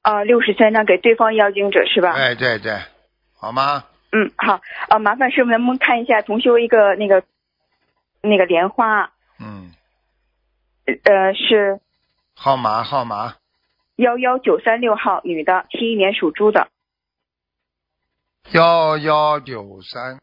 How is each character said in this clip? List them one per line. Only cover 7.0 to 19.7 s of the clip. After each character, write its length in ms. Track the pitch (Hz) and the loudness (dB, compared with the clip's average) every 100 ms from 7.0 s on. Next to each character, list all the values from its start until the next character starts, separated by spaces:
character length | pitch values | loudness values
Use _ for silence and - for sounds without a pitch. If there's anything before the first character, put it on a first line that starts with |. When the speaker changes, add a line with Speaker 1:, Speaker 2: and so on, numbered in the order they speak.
| 208 | 2
Speaker 1:
个， 160 | 190 - _ _ _ _ _ _ _ _ _ | 0 0 _ _ _ _ _ _ _ _ _
那 160 | 214 202 | 0 2
个 80 | 180 | 2
莲 240 | 170 190 | 2 0
花？ 420 | 226 226 214 180 _ _ _ | -2 -2 -2 -4 _ _ _
Speaker 2:
嗯。 320 | 107 101 90 82 _ _ _ _ _ _ _ _ _ _ - | -18 -18 -20 _ _ _ _ _ _ _ _ _ _ _ -8
Speaker 1:
呃， 480 | - - 196 190 196 | 0 2 4 2 -2
是。 440 | - 214 202 196 _ _ _ _ _ _ | 0 0 0 -4 _ _ _ _ _ _
Speaker 2:
号 220 | 139 131 | -2 0
码， 260 | 113 110 | 0 -2
号 220 | 113 139 120 | -2 -6 -4
码。 300 | 104 117 - _ _ _ _ _ - | -8 -8 -12 _ _ _ _ _ -2
Speaker 1:
幺 220 | 240 240 | 0 0
幺 220 | 254 254 | -2 -2
九 200 | 247 151 | 0 0
三 220 | 226 226 | 0 0
六 140 | 247 208 | 0 -2
号， 260 | 214 185 | -2 -4
女 200 | 175 165 | -4 -6
的， 240 | 156 185 - | -2 -2 -4
七 220 | - 233 | -6 -4
一 40 | 220 | 0
年 180 | 190 208 | -2 0
属 160 | 160 | -4
猪 200 | - 208 | 0 0
的。 160 | 208 - _ _ _ _ _ _ _ _ _ _ _ _ _ _ _ _ _ _ | 2 -4 _ _ _ _ _ _ _ _ _ _ _ _ _ _ _ _ _ _
Speaker 2:
幺 440 | 170 170 170 156 151 | 2 2 2 0 -2
幺 420 | 151 151 151 147 | 0 0 0 -2
九 420 | 135 117 101 | -6 -14 -14